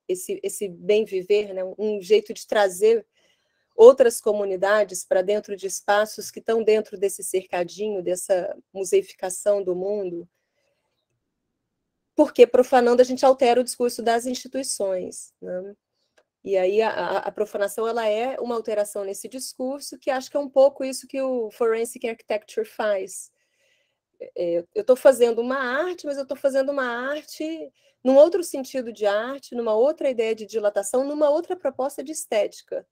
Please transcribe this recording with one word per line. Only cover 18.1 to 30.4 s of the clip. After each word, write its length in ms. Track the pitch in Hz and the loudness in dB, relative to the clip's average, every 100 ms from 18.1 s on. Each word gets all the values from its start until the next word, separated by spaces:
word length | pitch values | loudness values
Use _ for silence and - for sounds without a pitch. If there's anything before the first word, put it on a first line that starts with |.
| 214 254 - | -2 -4 -6
uma 140 | 240 | -6
alteração 500 | 233 226 208 208 208 | -6 -4 -4 -4 -6
nesse 240 | 196 196 208 | -8 -10 -12
discurso, 720 | 262 - - 254 285 - 277 | -12 -14 -8 -8 -8 -12 -8
que 120 | 302 | -4
acho 200 | 262 262 | -4 -4
que 60 | 285 | -6
é 40 | |
um 80 | 277 | 0
pouco 360 | 269 277 277 | 4 4 4
isso 220 | 262 262 262 | -6 -8 -8
que 140 | 269 | -6
o 300 | 262 247 214 | -4 -4 -6
forensic 580 | - 233 226 233 254 233 | -2 -2 0 -4 -6 -10
architecture 580 | 233 - 214 - - 220 | -10 -6 -6 -4 -8 -8
faz. 640 | - 214 196 190 - - _ _ _ _ _ _ _ _ _ - - | -4 -2 -2 -4 -12 -18 _ _ _ _ _ _ _ _ _ -14 -6
É, 280 | 175 170 170 | -2 -2 -4
eu 100 | 214 | -4
tô 120 | 208 254 | 2 6
fazendo 440 | 285 233 240 226 | 6 6 4 2
uma 180 | 240 277 | -2 -4
arte, 480 | 247 269 359 349 294 | -2 -2 -4 -6 -8
mas 120 | 277 | -8
eu 80 | 269 | -8
tô 100 | 269 | -12
fazendo 360 | 277 269 269 | -4 -2 -2
uma 120 | 277 | -2
arte 880 | 247 233 262 302 294 - 311 320 285 _ _ _ | -4 -4 -6 -8 -10 -10 -10 -10 -14 _ _ _
num 140 | 254 269 | 4 8
outro 260 | 330 359 | 8 6
sentido 500 | 339 277 254 262 233 | -4 -8 -6 -8 -8
de 140 | 208 208 | -2 0
arte, 480 | 202 240 277 - | 0 -4 -8 -10
numa 200 | 247 233 | -6 -2
outra 360 | 214 269 311 294 | 2 2 2 -2
ideia 240 | 233 220 | -2 -2
de 120 | 220 | -4